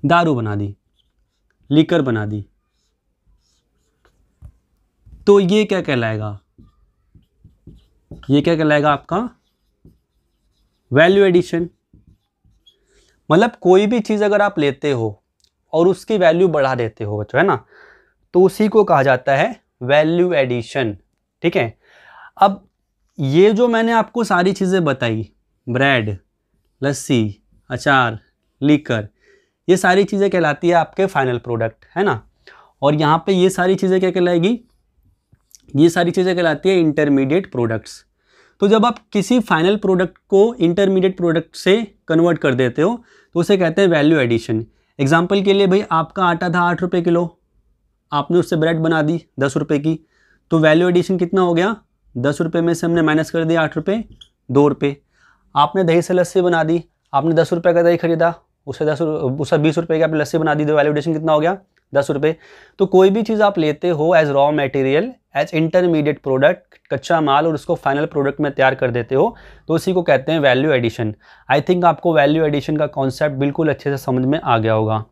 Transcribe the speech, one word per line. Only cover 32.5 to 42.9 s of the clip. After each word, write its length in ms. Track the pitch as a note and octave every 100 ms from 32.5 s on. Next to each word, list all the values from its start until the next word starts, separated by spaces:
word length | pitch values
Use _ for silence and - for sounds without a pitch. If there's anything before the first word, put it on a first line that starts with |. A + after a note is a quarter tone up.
| - _ _
और 140 | C#3 D3
यहाँ 280 | D3+ D#3+ E3
पे 80 |
ये 160 | F#3 F#3
सारी 240 | F#3 F3+ F#3+
चीज़ें 240 | F#3+ F#3
क्या 120 | F#3
कहलाएगी? 480 | F3+ F3+ F3 F3+ A#3+ _ _ _ _ _ _ _ _ _ _ _
ये 160 | C#3 E3
सारी 220 | F3 F3
चीज़ें 240 | C#3 F#3 F3+
कहलाती 340 | E3+ D3 F#3
है 100 | F#3+
इंटरमीडिएट 720 | D#3+ D3 D3 C#3 C3 E3 F#3
प्रोडक्ट्स। 540 | B2+ A#2 A2+ - - _ _ _ _ _ _
तो 60 | G3+
जब 180 | A3 A#3
आप 120 | A3+ _
किसी 260 | G#3 F#3+ B3
फाइनल 340 | A3 D#3+ F3 G#3
प्रोडक्ट 400 | F#3+ F#3 F3+ _ _
को 240 | G3 A3 B3
इंटरमीडिएट 600 | E3 F3 G3 F#3+ F#3 F#3+
प्रोडक्ट 380 | F3 D#3+ E3 -
से 200 | - G#3 A3+ _ -
कन्वर्ट 300 | D#3+ F3 D#3
कर 140 | D3+ B2
देते 260 | B2+ A#2+
हो 220 | E3